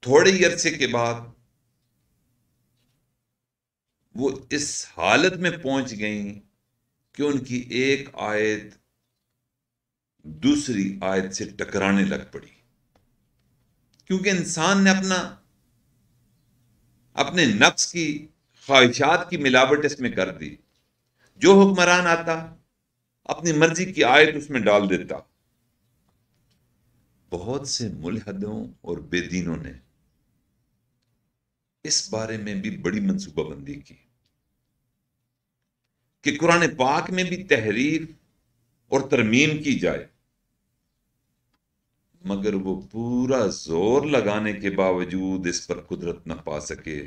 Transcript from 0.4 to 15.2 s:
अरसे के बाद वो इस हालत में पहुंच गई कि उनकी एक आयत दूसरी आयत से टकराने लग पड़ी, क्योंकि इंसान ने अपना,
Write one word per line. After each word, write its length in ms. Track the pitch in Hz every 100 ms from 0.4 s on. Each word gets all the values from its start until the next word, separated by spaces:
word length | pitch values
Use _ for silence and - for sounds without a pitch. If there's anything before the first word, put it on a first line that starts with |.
अरसे 260 | 175 170 170
के 140 | 151 131
बाद 440 | 120 117 117 120 - _ _ _ _ _ _ _ _ _ _ _ _ _ _ _ _ _ _ _ _ _ _ _ _ _ _ _
वो 160 | 104 135 135 -
इस 120 | 147 147 - -
हालत 440 | - 87 117 175 180
में 100 | 175
पहुंच 400 | 165 135 135 127
गई 280 | 110 107 104 101 101 _ _ _ _ _ _ _
कि 80 | -
उनकी 360 | 147 139 123 123 123 117
एक 280 | 131 135 139 -
आयत 520 | 104 104 107 104 101 - _ _ _ _ _ _ _ _ _ _ _ _ _ _ - 78
दूसरी 420 | - 147 - 110 98 -
आयत 280 | 95 95 95
से 120 | - 104 -
टकराने 480 | - 101 95 98 95
लग 240 | 71 -
पड़ी, 180 | 71 - _ _ _ _ _ _ _ _ _ _ _ _ _ _ _ _
क्योंकि 200 | 190 190
इंसान 500 | 185 165 - 160 196
ने 60 | 196
अपना, 280 | 190 190 185